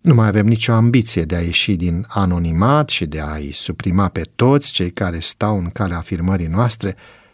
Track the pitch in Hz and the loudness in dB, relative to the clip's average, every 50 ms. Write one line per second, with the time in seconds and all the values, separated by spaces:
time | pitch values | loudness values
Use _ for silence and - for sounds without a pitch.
0 | _ 180 143 113 110 110 98 104 101 107 117 110 - - 120 113 113 120 120 131 | _ 6 4 6 6 4 4 2 4 2 2 2 0 0 2 4 4 4 4 2
1 | 107 113 - 95 82 78 87 87 85 85 85 - - - 104 85 87 90 85 87 | 2 2 0 -2 -2 -2 -2 -2 -2 -2 -2 -2 0 0 -2 0 0 -2 -2 -4
2 | 101 - - 104 98 92 90 87 85 82 82 82 98 120 139 151 151 143 - - | -6 -4 -2 0 0 0 0 0 0 0 0 2 2 4 4 2 0 0 -2 -4
3 | 92 78 76 78 76 76 76 76 73 71 80 - - - 82 - - 95 87 95 | -4 -4 -6 -6 -6 -6 -8 -8 -10 -10 -8 -6 -6 -6 -6 -4 -4 -2 0 2
4 | 101 92 - 82 82 - _ _ 117 127 139 143 139 - - - 92 87 - - | 0 0 -2 -4 -8 -8 _ _ 2 4 4 2 2 0 -2 -2 -4 -4 -4 -4
5 | 101 90 85 82 80 - - _ - 104 107 101 87 87 85 - 104 92 87 85 | -6 -4 -4 -2 -2 -2 -2 _ -2 -2 -2 -2 -4 -6 -4 -4 -4 -4 -2 -6
6 | 82 - 101 85 85 92 95 92 85 80 80 98 120 120 110 - - 98 95 _ | -6 -6 -6 -2 0 0 0 0 -2 -2 0 0 0 0 0 -4 -6 -6 -6 _
7 | - - - _ _ _ | -16 -20 -20 _ _ _